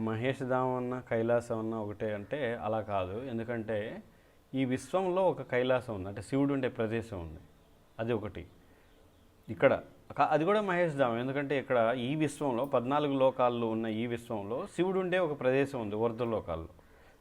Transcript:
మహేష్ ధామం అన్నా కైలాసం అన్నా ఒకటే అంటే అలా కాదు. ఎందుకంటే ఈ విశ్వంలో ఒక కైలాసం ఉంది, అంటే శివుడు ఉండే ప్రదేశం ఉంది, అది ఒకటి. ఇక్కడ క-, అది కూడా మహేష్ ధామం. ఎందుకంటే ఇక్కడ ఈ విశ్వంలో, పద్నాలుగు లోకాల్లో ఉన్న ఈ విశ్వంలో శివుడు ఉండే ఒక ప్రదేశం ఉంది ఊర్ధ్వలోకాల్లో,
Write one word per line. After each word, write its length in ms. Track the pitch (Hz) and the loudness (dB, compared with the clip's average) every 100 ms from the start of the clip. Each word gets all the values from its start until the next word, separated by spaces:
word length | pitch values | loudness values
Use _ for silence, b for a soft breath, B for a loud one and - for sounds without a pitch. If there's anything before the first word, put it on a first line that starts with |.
| 110 | -2
మహేష్ 340 | 110 127 131 127 | 0 -2 -2 -2
ధామం 220 | 127 127 127 | 0 0 -2
అన్నా 180 | 123 127 120 | -4 -6 -2
కైలాసం 460 | 117 113 120 117 113 | 0 2 2 0 -4
అన్నా 160 | 110 113 | -4 -4
ఒకటే 260 | 104 101 110 104 | -6 -4 -4 -4
అంటే 220 | 98 143 123 117 98 | -6 -4 -4 -4 -2
అలా 140 | 110 107 | -2 0
కాదు. 220 | 101 92 101 135 | -2 -2 -4 -6
ఎందుకంటే 460 | 113 113 120 107 110 107 180 - b b b _ 131 | -6 -4 -4 -2 -4 -4 -8 -16 b b b _ -2
ఈ 20 | 131 | 0
విశ్వంలో 480 | 127 - 185 190 180 185 | 0 0 0 2 2 2
ఒక 100 | 143 131 | 0 -2
కైలాసం 400 | 123 127 127 120 104 | 0 2 2 0 -6
ఉంది, 100 | 90 | -6
అంటే 100 | 101 101 | -10 -2
శివుడు 240 | 135 139 139 | 2 2 2
ఉండే 140 | 127 - | 0 0
ప్రదేశం 400 | 113 113 110 95 82 | 0 0 -4 -8 -8
ఉంది, 160 | 80 - - _ - _ - | -12 -18 -20 _ -20 _ -6
అది 100 | 113 117 | -2 -2
ఒకటి. 260 | 101 90 80 - b b b b b _ - _ - | -2 -10 -14 -18 b b b b b _ -20 _ -12
ఇక్కడ 260 | 113 139 98 - - - - | 2 4 4 -2 -20 -16 0
క-, 120 | 143 | 2
అది 100 | 151 160 | 4 4
కూడా 120 | 214 202 | 2 2
మహేష్ 260 | 175 175 143 | 2 0 2
ధామం. 160 | 127 113 | 2 2
ఎందుకంటే 320 | 127 135 139 143 | -2 -2 -2 -2
ఇక్కడ 160 | 117 123 113 131 120 | 2 2 4 2 -2
ఈ 40 | 156 | 0
విశ్వంలో, 400 | 151 - 147 117 - 127 | -2 -2 -2 0 0 0
పద్నాలుగు 400 | 120 143 151 139 | 2 0 2 4
లోకాల్లో 440 | 131 127 123 120 117 110 | 4 6 2 4 0 0
ఉన్న 120 | 113 110 | -2 -2
ఈ 40 | 120 | -2
విశ్వంలో 440 | 117 117 110 98 123 196 - | -4 -6 -6 -4 -6 -6 0
శివుడు 240 | 180 190 | 2 2
ఉండే 160 | 185 185 170 | 2 2 2
ఒక 80 | 143 | 2
ప్రదేశం 340 | 127 131 139 131 104 | 4 4 2 0 -4
ఉంది 100 | 104 | 0
ఊర్ధ్వలోకాల్లో, 680 | 113 113 120 107 87 82 80 - b b b b | 0 0 0 0 -2 -6 -6 -14 b b b b